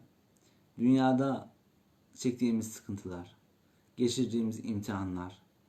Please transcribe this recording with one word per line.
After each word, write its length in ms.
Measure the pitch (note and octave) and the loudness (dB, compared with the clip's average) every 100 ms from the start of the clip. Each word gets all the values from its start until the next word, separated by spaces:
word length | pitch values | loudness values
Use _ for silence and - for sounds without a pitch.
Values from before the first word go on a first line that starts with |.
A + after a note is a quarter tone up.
| - _ _ _ _ _ _ - | -16 _ _ _ _ _ _ 0
dünyada 720 | A#2+ C3 C3 B2+ C3+ A#2 - _ _ _ _ _ _ - | 4 6 6 4 2 -2 -8 _ _ _ _ _ _ -4
çektiğimiz 520 | B2+ B2 A#2+ A2+ A2 | -2 0 2 0 -2
sıkıntılar, 640 | - - G2 F#2 F2 F2 - _ _ _ _ _ - | -10 -10 -10 -8 -10 -12 -18 _ _ _ _ _ -2
geçirdiğimiz 680 | A#2+ C3 A2+ A#2 A2+ A2 - | 0 0 -2 0 -2 -4 -6
imtihanlar 760 | G#2 G#2 G2 F#2+ F2+ F2+ - _ _ | -6 -4 -4 -4 -6 -8 -14 _ _